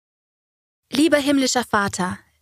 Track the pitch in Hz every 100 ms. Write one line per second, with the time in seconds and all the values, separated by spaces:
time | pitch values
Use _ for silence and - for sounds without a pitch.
0 | _ _ _ _ _ _ _ _ _ -
1 | 311 294 277 277 254 254 220 214 202 -
2 | 185 196 _ _